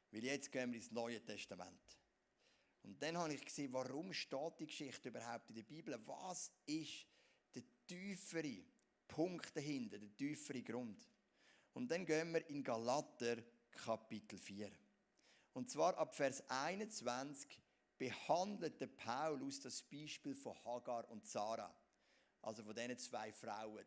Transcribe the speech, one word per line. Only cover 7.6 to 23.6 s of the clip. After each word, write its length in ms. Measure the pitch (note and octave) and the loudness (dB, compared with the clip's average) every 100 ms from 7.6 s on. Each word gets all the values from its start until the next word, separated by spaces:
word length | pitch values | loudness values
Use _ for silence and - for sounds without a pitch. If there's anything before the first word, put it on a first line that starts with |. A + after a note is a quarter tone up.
| - _ - | -10 _ -10
tiefere 800 | F3+ G3 F#3 - E3 D3+ G2+ - _ _ _ - | -6 -2 -2 0 0 0 -2 -10 _ _ _ -2
Punkt 500 | - F3+ F3 - D#3 | 2 4 2 -2 -2
dahinter, 420 | C#3+ C#3 A2 G#2 | 2 2 0 -4
der 180 | G#2 - | -8 -2
tiefere 460 | C#3 D3 - C3 | 0 0 -2 -2
Grund? 440 | G#2+ A#2 A#2+ G2 - _ _ _ - - - | -2 -2 -2 -8 -14 _ _ _ -20 -20 -8
Und 160 | B2 B2 | -2 2
dann 160 | E3 E3 | 2 6
gehen 260 | D#3 E3 | 4 6
wir 160 | E3 - | 4 2
in 140 | C#3+ | -2
Galater 800 | C3 A2+ A#2 C#3 D3+ - A#2+ A2+ A2+ - _ | 2 4 6 6 4 0 2 2 -2 -16 _
Kapitel 680 | - B2 A2 - A2 - F#2 | -4 0 0 0 -6 -6 -8
vier. 320 | - G2+ G#2 - - _ _ _ - - _ | -6 -4 -6 -8 -20 _ _ _ -20 -20 _
Und 180 | C3 B2 | -6 -2
zwar 260 | D3 E3 F#3 | 4 6 6
ab 160 | D#3 | 2
Vers 280 | - C#3 B2+ - | 4 2 2 0
einundzwanzig 1120 | C3 D3+ F#3+ G#3+ - A#2 B2 C#3 C#3 - - - _ _ - | 2 2 0 -2 0 2 2 0 -6 -10 -12 -20 _ _ -2
behandelt 840 | B2+ A2 - E3 G3 G3 E3 - | -2 2 6 6 6 0 -2 -2
der 60 | B2 | -6
Paulus 720 | - A2+ B2+ D#3+ D3 C#3 C#3 | -4 0 2 4 2 0 -2
das 220 | B2+ - | -4 -6
Beispiel 520 | - C#3+ D3+ - C#3+ | -6 -8 -8 -4 -4
von 200 | C3+ A#2+ - | -2 -4 -6
Hagar 460 | A2 B2 B2 A#2 A2+ | -2 -2 0 -2 -2
und 160 | A2 - | -6 -2
Sarah. 480 | A2 G#2+ A#2 F2+ - _ _ _ - _ _ | 2 2 2 -2 -10 _ _ _ -20 _ _
Also 200 | A2 A2+ | -4 -4
von 120 | G#2+ | -4
diesen 220 | A2 A#2+ B2 | -2 0 -2
zwei 340 | - A#2 A2 | -2 -2 -2
Frauen. 520 | - A2 G#2 | -4 -4 -2